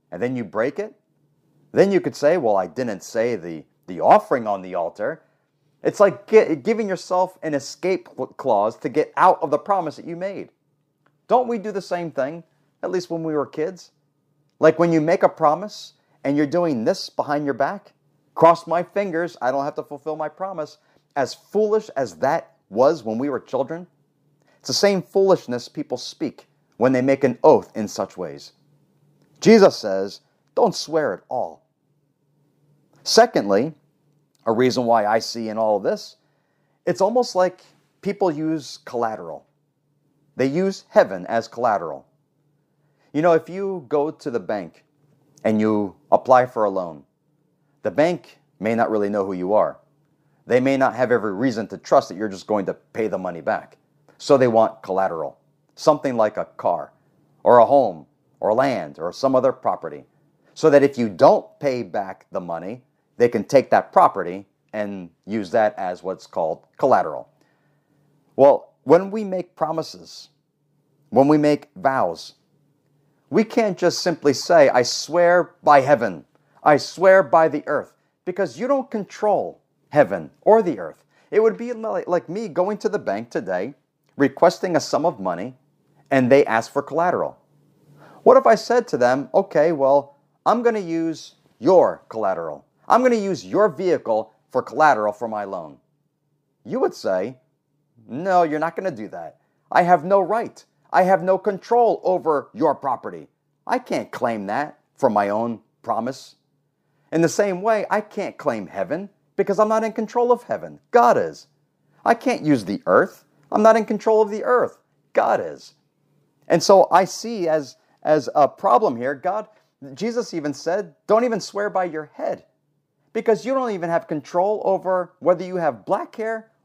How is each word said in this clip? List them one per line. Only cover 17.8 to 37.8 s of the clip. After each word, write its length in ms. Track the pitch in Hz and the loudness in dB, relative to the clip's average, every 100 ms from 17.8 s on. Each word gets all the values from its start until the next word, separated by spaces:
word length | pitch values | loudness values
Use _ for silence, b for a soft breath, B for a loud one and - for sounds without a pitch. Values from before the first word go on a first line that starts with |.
| _ _ _ _ _ | _ _ _ _ _
"Cross 320 | - 165 170 - | 2 4 4 0
my 160 | 165 | -4
fingers, 540 | 175 202 202 165 170 - | -4 -6 -4 -4 -6 -6
I 100 | 123 | -4
don't 140 | 139 | -4
have 120 | 143 151 | -4 -8
to 60 | |
fulfill 340 | 147 143 156 156 | -12 -12 -10 -8
my 120 | 156 | -10
promise." 500 | 151 190 180 151 - _ _ _ 143 | -10 -12 -10 -12 -14 _ _ _ -4
As 180 | 127 | -4
foolish 540 | - _ 202 214 214 214 | -6 _ -2 0 0 -2
as 260 | - 120 92 | -6 -6 -2
that 400 | 131 160 - _ _ | -2 -2 -6 _ _
was 340 | 101 135 165 | 2 2 2
when 140 | 110 110 | -4 -6
we 140 | 143 | -4
were 100 | 127 | -6
children, 460 | - 127 131 165 175 _ _ _ _ _ _ _ | -6 -6 -4 -8 -14 _ _ _ _ _ _ _
it's 100 | - | -8
the 60 | |
same 280 | 131 202 196 | 0 0 0
foolishness 640 | - 202 196 165 - 123 - | -2 0 2 2 0 -8 -8
people 280 | - - 127 | -14 -10 -10
speak 500 | - - 143 - - _ _ - | -10 -8 -8 -10 -20 _ _ -2
when 160 | 120 | 0
they 100 | 131 | 2
make 220 | 131 135 | 2 2
an 140 | 131 117 | 0 2
oath 280 | 156 135 - | 4 4 2
in 140 | - 104 | -10 -8
such 280 | - 98 - | -6 -8 -8
ways. 360 | 85 71 - _ _ _ _ _ _ _ _ - | -12 -12 -20 _ _ _ _ _ _ _ _ 0
Jesus 360 | - 226 190 - | 6 8 8 4
says, 440 | 107 95 98 - _ _ _ | -4 -4 -4 -8 _ _ _
"Don't 200 | - 208 | 0 0
swear 400 | - - 160 139 | 0 -4 -2 -2
at 80 | 90 - | -4 -8
all." 320 | 123 87 76 _ _ _ _ _ _ _ _ _ _ _ _ _ _ | -8 -8 -12 _ _ _ _ _ _ _ _ _ _ _ _ _ _
Secondly, 720 | - - 240 156 101 101 147 - _ _ _ _ _ _ - | 0 4 4 4 2 0 0 -8 _ _ _ _ _ _ -4
a 60 | |
reason 320 | 110 127 120 | 0 0 0
why 220 | 117 117 104 | 2 2 2
I 120 | 113 | 0
see 300 | - 117 110 | -2 -8 -8
in 100 | 107 | -4
all 180 | 110 104 | 0 0
of 60 | |
this, 340 | 120 208 - _ _ _ _ _ _ _ - | -2 -6 -8 _ _ _ _ _ _ _ -6
it's 140 | 175 | -2
almost 340 | 190 240 240 | 0 0 -2
like 280 | 185 180 180 _ _ | 0 -2 -2 _ _